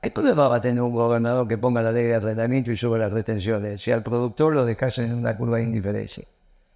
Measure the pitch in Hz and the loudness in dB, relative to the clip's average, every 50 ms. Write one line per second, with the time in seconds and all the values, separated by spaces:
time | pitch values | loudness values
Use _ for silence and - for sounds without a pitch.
0 | - - - - - 277 233 151 143 131 120 120 104 123 120 123 120 120 120 117 | -6 -4 -4 0 2 2 4 6 4 4 4 2 0 0 0 0 0 0 0 0
1 | 117 117 120 117 117 117 120 127 123 110 113 107 113 127 123 120 113 113 113 120 | 2 2 2 2 2 0 0 0 0 0 -2 0 0 0 2 2 0 2 2 2
2 | 120 117 117 113 101 107 110 110 113 117 127 135 127 117 117 104 - 120 113 113 | 2 2 0 0 0 -2 -2 0 0 0 0 0 0 0 -4 -2 0 0 0 2
3 | 110 104 98 113 107 - 110 104 92 104 113 104 101 107 101 101 - - 120 117 | 0 0 0 -2 -2 -2 -2 -2 0 -2 -2 -2 -2 -4 -8 -6 -2 0 0 0
4 | 107 117 113 120 120 123 107 - 151 156 156 147 127 117 113 - - 127 - - | 0 -2 -2 -2 -2 -2 0 2 2 4 4 2 2 2 0 -2 -2 -4 -2 -2
5 | 117 117 120 120 117 120 113 101 123 120 117 113 113 113 113 113 92 98 104 107 | -4 -2 -2 -2 -2 -4 -4 -2 -2 0 0 0 0 0 -2 -2 -2 -2 -2 -4
6 | 104 104 - - - - _ _ _ _ _ _ _ _ _ | -4 -8 -12 -16 -18 -20 _ _ _ _ _ _ _ _ _